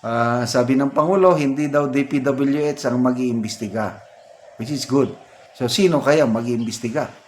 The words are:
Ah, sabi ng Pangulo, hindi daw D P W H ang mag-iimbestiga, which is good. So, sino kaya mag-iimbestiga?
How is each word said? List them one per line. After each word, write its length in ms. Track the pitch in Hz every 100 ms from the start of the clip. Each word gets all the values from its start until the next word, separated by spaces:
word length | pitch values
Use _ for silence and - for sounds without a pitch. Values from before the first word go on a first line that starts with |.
Ah, 440 | 117 117 117 120 120
sabi 320 | - 123 131
ng 120 | 139
Pangulo, 440 | 151 156 190 185
hindi 320 | 165 143 135 151
daw 240 | 147 143
D 160 | 135 135
P 160 | 147
W 400 | 131 135 139 143
H 240 | 147 143 131
ang 160 | 123
mag-iimbestiga, 960 | 127 127 127 117 107 - 107 110 101 - - - - - - -
which 120 | 117
is 160 | 143 -
good. 240 | 135 117 - - - -
So, 120 | - 123
sino 360 | 208 190 151
kaya 240 | 131 151 131
mag-iimbestiga? 840 | 113 120 120 113 104 117 135 120 -